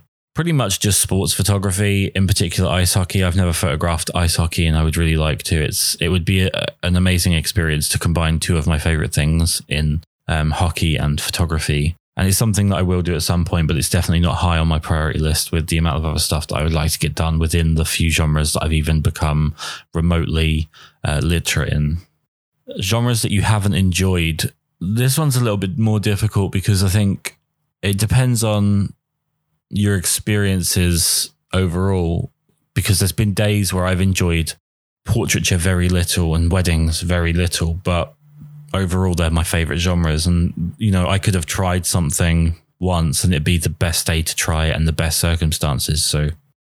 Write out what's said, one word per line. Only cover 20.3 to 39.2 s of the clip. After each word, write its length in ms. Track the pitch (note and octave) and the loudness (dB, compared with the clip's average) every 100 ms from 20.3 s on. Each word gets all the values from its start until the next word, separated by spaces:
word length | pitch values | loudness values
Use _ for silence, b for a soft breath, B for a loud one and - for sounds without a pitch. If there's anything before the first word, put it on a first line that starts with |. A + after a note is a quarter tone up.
| D#2+ D#2+ D#2 D#2 B B B | 0 0 0 -4 B B B
uh, 180 | - D2 | -4 -2
literate 500 | D#2 E2+ - D#2 C#2+ | 0 0 0 -2 -2
in. 240 | D2 D2+ E2+ - _ _ _ _ _ - - | 0 0 -4 -8 _ _ _ _ _ -14 -8
Genres 440 | F#2+ A2+ A#2+ A#2 | -2 0 0 0
that 80 | A2+ | 0
you 100 | G2+ | 0
haven't 320 | F2+ G#2+ G2+ | 0 0 0
enjoyed. 800 | F2 F#2+ E2+ F#2 F2+ D#2+ D#2 - - _ _ | 2 0 2 0 0 0 -2 -6 -8 _ _
This 380 | F2 A2 C3 C#3+ | -4 0 0 0
one's 180 | D3+ B2+ | 0 0
a 80 | |
little 140 | A#2 G#2 | 0 0
bit 220 | F#2+ F2+ | -2 0
more 200 | A2 G#2+ | 0 2
difficult 520 | G#2 G2 G#2+ G#2 F#2 | 0 0 0 0 0
because 320 | F#2+ G2 F#2+ | -2 0 2
I 60 | G2 | 2
think 480 | G2+ G2+ F2+ - - _ _ _ _ | 2 0 -2 -6 -16 _ _ _ _
it 160 | G2 G2 | -4 0
depends 460 | G#2+ B2+ B2+ A#2 | 2 2 2 2
on 500 | A2 G#2 G2+ G2+ F#2+ - _ _ _ _ _ _ _ | 0 2 2 2 0 -6 _ _ _ _ _ _ _
your 260 | G2+ G2+ G2+ | -2 0 0
experiences 1400 | D#2+ - - G#2 G2+ F#2+ E2 F#2 F2 E2+ E2 - - - _ | 0 -4 -2 0 0 0 0 2 2 2 0 -2 -4 -10 _
overall, 800 | F#2+ F#2 F2 G2 F#2+ E2+ E2 - - _ _ _ - | -2 0 0 0 0 0 -2 -4 -10 _ _ _ -4
because 240 | - F2+ | 0 0
there's 120 | F#2+ | 0
been 220 | - G#2 | 0 0
days 400 | F#2+ G#2 G#2 F#2+ | 2 0 2 0
where 140 | F#2 F2+ | 0 0
I've 140 | F2+ | 2
enjoyed 520 | F#2+ F2+ F2+ E2 D2+ - _ _ _ _ | 0 2 2 0 -2 -6 _ _ _ _
portraiture 540 | - A#2 - - E2+ F#2 | -2 -2 0 0 0 0
very 320 | F2+ F2+ F2+ | 2 2 2
little 460 | F2+ E2+ - E2 D#2+ | 2 0 0 0 2
and 160 | E2+ | 2
weddings 500 | F#2 F2 D#2+ D#2+ D#2+ | 2 2 2 2 0
very 320 | F2 F2 E2+ | -2 0 0
little, 400 | E2+ F2 - E2 | 0 0 0 -2
but 400 | E2 - F2 D2 - _ - - - - | -2 -2 -2 -4 -10 _ -20 -20 -20 -6
overall 400 | F#2+ F#2 F#2 F#2 | -4 0 0 0
they're 160 | E2+ | 2